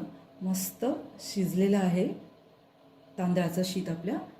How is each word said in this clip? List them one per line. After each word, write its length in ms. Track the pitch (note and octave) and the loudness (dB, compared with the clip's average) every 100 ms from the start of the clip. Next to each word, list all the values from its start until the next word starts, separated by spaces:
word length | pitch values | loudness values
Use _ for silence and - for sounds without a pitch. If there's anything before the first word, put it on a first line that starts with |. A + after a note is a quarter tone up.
| - - - - | -6 -14 -20 -6
मस्त 440 | F#3+ F#3 - - A#3+ D#4 - - | -2 -2 -2 -2 -2 -2 -6 -14
शिजलेलं 580 | - G3+ E3+ F3+ G3 G3+ | -6 0 0 4 4 6
आहे, 300 | F#3 F3 A#3 - - - - - _ _ - - - - | 4 2 0 -2 -12 -20 -20 -20 _ _ -20 -20 -16 -4
तांदळाचं 440 | F3+ F3+ E3 F#3 F#3 | 0 2 2 0 0
शीत 240 | F#3+ - | -2 -4
आपल्या, 260 | E3 E3+ D#4 - | -4 -4 -4 -6